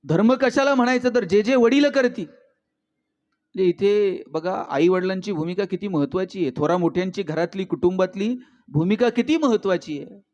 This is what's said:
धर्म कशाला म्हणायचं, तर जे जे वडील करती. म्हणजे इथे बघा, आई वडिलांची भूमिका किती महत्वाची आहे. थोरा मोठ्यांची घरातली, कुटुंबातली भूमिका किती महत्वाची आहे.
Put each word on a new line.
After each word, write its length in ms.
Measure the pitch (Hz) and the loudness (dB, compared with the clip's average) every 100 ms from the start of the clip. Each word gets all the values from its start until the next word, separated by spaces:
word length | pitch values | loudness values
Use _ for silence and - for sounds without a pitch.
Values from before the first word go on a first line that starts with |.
धर्म 300 | 135 165 220 | 0 2 4
कशाला 420 | 254 262 277 277 269 | 2 2 2 2 2
म्हणायचं, 400 | 240 254 247 240 | 2 2 0 -2
तर 80 | |
जे 180 | 185 202 | 2 0
जे 140 | 214 262 | 2 4
वडील 340 | 233 269 285 | 4 4 4
करती. 320 | 277 247 247 | 2 0 -2
म्हणजे 1400 | 160 - _ _ _ _ _ _ _ _ _ _ _ 180 | -12 -14 _ _ _ _ _ _ _ _ _ _ _ 0
इथे 600 | 185 175 196 208 202 180 - | 0 2 2 2 0 -2 -8
बघा, 380 | 160 170 185 - | -6 -4 -6 -4
आई 180 | 139 170 | 2 2
वडिलांची 440 | 185 185 190 180 | 2 0 -4 -4
भूमिका 340 | 175 165 180 196 | -4 -4 -4 -4
किती 220 | 180 202 | -6 -4
महत्वाची 540 | 156 139 185 185 196 | -2 -2 -2 -6 -4
आहे. 100 | 151 127 | -4 -2
थोरा 200 | 147 180 | 0 2
मोठ्यांची 460 | 170 180 185 190 | 0 -2 -4 -6
घरातली, 420 | 165 160 170 196 185 | -6 -4 -4 -6 -6
कुटुंबातली 720 | 170 180 185 180 196 214 247 - _ _ | 0 0 0 -2 -2 -4 -4 -10 _ _
भूमिका 420 | 147 175 214 240 | -2 0 2 2
किती 280 | 240 262 320 | 0 0 0
महत्वाची 600 | 294 214 196 175 - 143 | 2 0 0 -2 -4 -12
आहे. 220 | 147 - _ | -12 -20 _